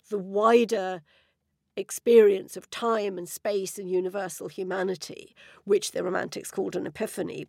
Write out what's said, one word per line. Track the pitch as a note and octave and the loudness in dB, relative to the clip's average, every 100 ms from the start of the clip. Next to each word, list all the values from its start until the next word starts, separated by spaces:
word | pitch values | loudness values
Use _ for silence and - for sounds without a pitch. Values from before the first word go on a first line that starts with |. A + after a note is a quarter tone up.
| _ | _
the | G#3 | -8
wider | F#3 G3 A3 A#3 A#3 A3 F#3 F#3 D3+ _ _ _ _ _ _ - | -4 2 6 6 4 0 -2 -6 -12 _ _ _ _ _ _ -10
experience | G3 - - A#3 G#3 F#3+ - - | -10 -4 6 8 8 6 -2 -16
of | - | -14
time | - A#3 A3+ G#3 F#3 | -6 -2 -2 -2 -6
and | F3 | -10
space | - G#3+ G#3 F#3+ - | -8 -4 -4 -4 -8
and | F#3 | -4
universal | F#3 F#3 G3+ F#3 - - | -2 -2 -4 -8 -8 -12
humanity, | - F#3 F#3+ F#3 F#3 - - - _ - - | -8 -6 -2 -2 -4 -8 -14 -18 _ -20 -16
which | - G3 - | 0 0 0
the | - | -4
Romantics | F3+ F#3 F3+ - - | -4 -4 -4 -8 -8
called | - F#3+ | -6 -4
an | F3 F#3+ | -4 -6
epiphany. | D3 D3+ - F3 - | -6 -8 -6 -8 -8